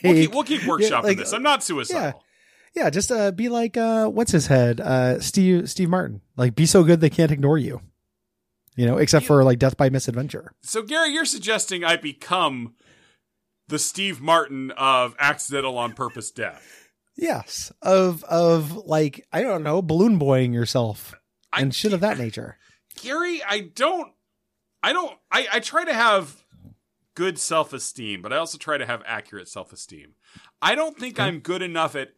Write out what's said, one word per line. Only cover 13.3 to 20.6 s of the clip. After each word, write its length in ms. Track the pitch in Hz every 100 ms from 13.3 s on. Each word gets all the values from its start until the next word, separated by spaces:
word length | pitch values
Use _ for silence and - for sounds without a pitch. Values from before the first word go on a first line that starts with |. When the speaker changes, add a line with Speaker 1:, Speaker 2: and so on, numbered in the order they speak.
| _ _ _ -
Speaker 1:
the 100 | 147
Steve 420 | - - 196 151
Martin 520 | 151 165 135 135 131
of 440 | 127 135 131 123 120
accidental 600 | 143 147 - 139 131 127
on 160 | 120
purpose 360 | 120 123 120 110
death. 580 | - 104 - - - _ _ _ -
Speaker 2:
Yes. 560 | 330 170 - - - -
Of, 440 | 190 190 185 165
of, 520 | - 170 170 165 151 196
like, 500 | 180 156 151 - _
I 100 | 160
don't 200 | 247 180
know, 180 | 151 170
balloon 380 | 170 165 226 190
boying 340 | 139 131 123
yourself 640 | 120